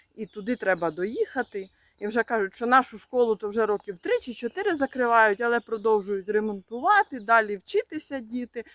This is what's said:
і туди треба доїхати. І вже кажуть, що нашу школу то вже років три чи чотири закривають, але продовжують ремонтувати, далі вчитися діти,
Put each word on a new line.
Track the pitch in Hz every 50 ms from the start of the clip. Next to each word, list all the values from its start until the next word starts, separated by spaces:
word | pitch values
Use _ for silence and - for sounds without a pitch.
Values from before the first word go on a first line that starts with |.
| _ _ _
і | - 214
туди | - - 214 190 226 247
треба | - 208 190 185 165 170 165
доїхати. | 156 170 185 214 247 453 427 - - 269 240 _ - 196 190 190 _ _ _ _ _ -
І | 202
вже | 214 226 247 -
кажуть, | - 240 220 196 196 -
що | - 240
нашу | 240 254 269 254 - 226 202
школу | - - 254 247 240 226 214
то | 185 220 208
вже | 202 226 220
років | 208 208 196 - 208 190 -
три | - - 494 466
чи | - 262 214
чотири | - 240 226 - 370 403 415 339
закривають, | 277 269 - - 254 247 233 233 226 220 214 202 -
але | 240 233 240 233
продовжують | - - 226 214 202 220 220 208 185 202 202 196 180 202
ремонтувати, | 208 214 214 214 202 196 - - 220 247 277 370 415 392 403 - 277 247
далі | 202 214 233 226 220 208 208
вчитися | 190 _ - - - - - - - - - 285 269
діти, | 226 214 240 247 247 - - 240 214 - -